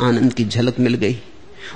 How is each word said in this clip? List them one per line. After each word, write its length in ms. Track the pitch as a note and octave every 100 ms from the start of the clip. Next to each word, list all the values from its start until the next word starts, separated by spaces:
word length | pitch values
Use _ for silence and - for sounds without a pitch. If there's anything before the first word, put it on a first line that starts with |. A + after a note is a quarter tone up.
आनंद 320 | B2 A#2+ B2+
की 120 | A#2 A2
झलक 340 | A#2 B2 A#2+
मिल 140 | B2
गई 280 | A#2+ G#2 B2 - - - - -